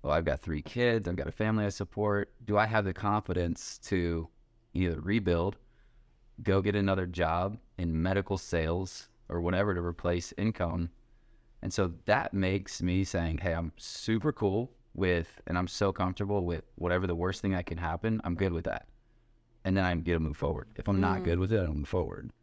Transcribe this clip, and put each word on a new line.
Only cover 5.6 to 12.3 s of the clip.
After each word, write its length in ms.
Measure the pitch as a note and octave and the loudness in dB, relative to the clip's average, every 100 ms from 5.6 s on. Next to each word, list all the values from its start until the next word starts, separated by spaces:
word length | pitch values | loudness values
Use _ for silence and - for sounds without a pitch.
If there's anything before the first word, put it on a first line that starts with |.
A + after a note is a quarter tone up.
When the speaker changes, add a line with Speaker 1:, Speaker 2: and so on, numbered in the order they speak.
| - _ - - - _ - - | -20 _ -20 -20 -20 _ -20 -6
Speaker 1:
go 200 | A2+ G2 | 2 4
get 140 | G2 G#2 | 4 2
another 300 | G2 F#2+ F2+ | 2 2 0
job 540 | F2 D#2+ E2+ F#2+ G#2+ - - | 0 0 2 -2 -4 -14 -4
in 240 | E2+ D#2+ | 0 2
medical 360 | F2 F#2+ F#2+ F#2+ | 2 2 0 -4
sales 720 | - E2+ D#2+ F2 F#2+ - - _ - | 0 0 0 -2 -4 -10 -18 _ -6
or 140 | F2 | -2
whatever 320 | E2+ F#2 G#2 F2+ | 0 2 2 0
to 60 | |
replace 520 | E2+ E2 F2 F2 - - | -2 -2 0 0 -2 -2
income?" 520 | G#2 - F2 F2 E2+ - _ - _ - _ - | -2 0 -2 -2 -4 -8 _ -20 _ -20 _ -10
And 120 | - | -6
so 200 | - F#2 D#2+ - | 0 -2 -2 2
that 280 | A2+ - | 2 2